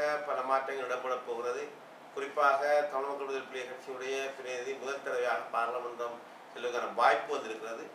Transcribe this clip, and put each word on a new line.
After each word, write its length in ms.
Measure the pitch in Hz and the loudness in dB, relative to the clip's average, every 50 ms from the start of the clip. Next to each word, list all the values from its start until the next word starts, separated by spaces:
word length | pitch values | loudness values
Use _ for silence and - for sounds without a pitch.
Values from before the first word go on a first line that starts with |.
| 147 151 151 147 147 | 2 2 2 0 0
பல 160 | 147 131 131 131 | 0 0 0 2
மாற்றங்கள் 440 | 131 135 135 135 135 135 135 127 | 4 4 2 2 0 -2 -2 -2
இடம்பெற 300 | 123 127 127 127 131 127 123 120 | -2 -2 -2 0 -2 -2 -2 -2
போகிறது. 360 | 123 117 117 120 123 123 139 147 147 - - - - - - - - - | -4 -4 -2 -2 -2 -2 -2 -4 -6 -8 -12 -16 -18 -18 -18 -18 -12 -8
குறிப்பாக 460 | 139 139 135 135 156 147 139 135 135 143 147 147 147 147 | -6 -6 -2 2 6 6 6 6 6 6 6 6 6 4
தமிழ் 240 | - 135 135 139 | 4 2 0 0
மக்கள் 200 | 139 139 139 139 | -2 -2 -4 -2
விடுதலை 200 | 135 135 135 131 | -2 -2 -4 -4
புலிகள் 240 | - 127 131 123 120 | -4 -6 -6 -6 -6
கட்சியுடைய 440 | 123 - - 139 131 123 127 131 135 135 135 135 | -8 -10 -8 -8 -8 -6 -4 -2 -2 -2 -2 -2
பிரதிநிதி 440 | 135 - 127 127 127 123 123 135 139 | -4 -6 -6 -6 -4 -4 -4 -4 -4
முதல் 280 | 135 123 135 139 - - | -4 -4 -4 -4 -4 -2
தடவையாக 460 | 143 127 123 123 120 117 - - - - | -2 0 2 2 2 2 2 0 -2 0
பாராளுமன்றம் 640 | 117 117 117 123 123 123 120 120 120 120 117 117 117 - - - - - - | 0 0 0 0 -2 -4 -4 -4 -4 -4 -4 -6 -8 -12 -14 -18 -18 -18 -14
செல்வதற்கான 440 | - 117 120 123 120 120 - - 98 | -8 -4 -2 -2 0 0 -2 0 4
வாய்ப்பு 420 | 110 120 135 139 - - - 147 | 6 8 8 8 6 4 0 -2
வந்திருக்கிறது. 500 | 131 110 110 110 110 110 113 117 117 - 110 - | -2 -2 -4 -6 -6 -6 -6 -6 -8 -8 -10 -12